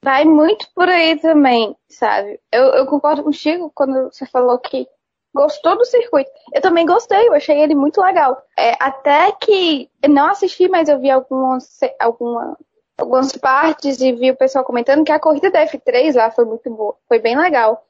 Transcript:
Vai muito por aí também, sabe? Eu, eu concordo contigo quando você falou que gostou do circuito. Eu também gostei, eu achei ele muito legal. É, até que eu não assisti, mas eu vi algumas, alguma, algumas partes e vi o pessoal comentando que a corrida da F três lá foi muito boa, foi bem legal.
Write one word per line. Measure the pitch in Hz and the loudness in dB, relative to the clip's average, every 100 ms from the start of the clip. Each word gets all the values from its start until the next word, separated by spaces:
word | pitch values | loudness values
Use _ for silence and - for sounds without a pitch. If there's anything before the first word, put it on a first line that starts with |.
Vai | - 269 | -2 0
muito | 311 311 311 427 - | 4 4 4 0 -6
por | - 359 | -4 0
aí | 359 320 311 | 2 0 0
também, | 320 311 269 240 220 - _ | 2 4 4 2 -2 -8 _
sabe? | _ 220 208 202 208 _ | _ -2 -2 -4 -12 _
Eu, | 226 262 | 2 2
eu | - 269 | 2 0
concordo | 294 294 302 | -2 -2 -2
contigo | 302 294 302 339 330 | -4 -4 -4 -4 -8
quando | - 269 262 262 | -6 -4 -2 -6
você | - 262 | -8 -8
falou | 262 247 247 | -2 0 -2
que | - 269 254 _ _ _ _ | -4 -10 -10 _ _ _ _
gostou | 277 294 302 320 415 | -2 -2 0 -2 0
do | |
circuito. | 480 494 466 294 269 - _ | 2 0 0 -2 -2 -10 _
Eu | - | -2
também | 381 339 | 0 0
gostei, | 330 359 - 403 466 | 2 0 0 2 4
eu | |
achei | 302 294 294 | 2 0 2
ele | 302 | 2
muito | 302 277 311 | 2 0 0
legal. | 370 349 277 262 _ - | 0 2 0 -2 _ -4
É, | 226 - | -2 0
até | 269 269 285 285 370 | -4 -4 0 2 2
que | 427 480 392 349 294 247 _ | 0 0 0 2 -2 -6 _
eu | - | 2
não | 285 302 | 4 2
assisti, | 403 370 - 370 | 0 -4 0 0
mas | 370 302 | 2 2
eu | 285 | 0
vi | 262 | 2
algumas, | 262 262 262 262 262 247 _ 262 - | 0 -2 -4 -4 -4 -8 _ -6 -2
alguma, | 233 233 240 233 - - _ _ _ _ | -4 -4 -6 -8 -10 -14 _ _ _ _
algumas | - 254 269 | -2 -2 -2
partes | - 269 262 320 311 277 254 | -4 -2 0 0 -2 -6 -2
e | 262 | -2
vi | 240 254 | 0 -2
o | 262 | 0
pessoal | 262 269 | 0 -2
comentando | - 240 240 277 | -4 -4 0 0
que | 311 | 2
a | 302 | 0
corrida | 311 294 381 | 0 0 0
da | 359 | 0
F | 320 262 | -2 -2
três | - 247 302 | -2 0 2
lá | 254 226 | 2 0
foi | 226 | 0
muito | 226 226 - | -2 -2 -10
boa, | 220 214 - _ | -8 -8 -8 _
foi | 233 | 0
bem | 226 247 | 0 0
legal. | 349 285 220 226 _ | 0 2 0 -2 _